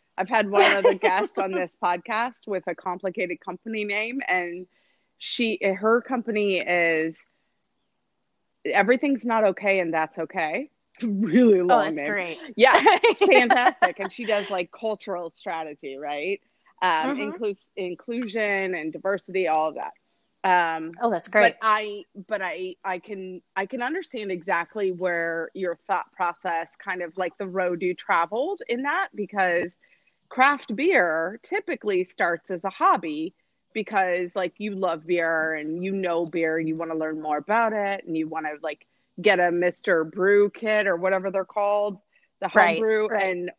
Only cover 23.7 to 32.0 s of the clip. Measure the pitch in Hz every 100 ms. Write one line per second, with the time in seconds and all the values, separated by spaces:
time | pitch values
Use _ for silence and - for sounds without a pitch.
23.7 | 254 247 339 330 233 202 180 175 170 170
24.7 | 214 190 180 180 170 165 165 160 190 180
25.7 | 165 - 180 - - 175 165 185 170 165
26.7 | _ 196 180 170 180 185 - 196 185 180
27.7 | 175 180 180 - 175 170 220 311 403 -
28.7 | 240 277 339 392 208 196 202 185 175 175
29.7 | - _ _ _ _ _ - 269 285 -
30.7 | 214 330 294 175 160 165 226 - 392 -
31.7 | 254 208 185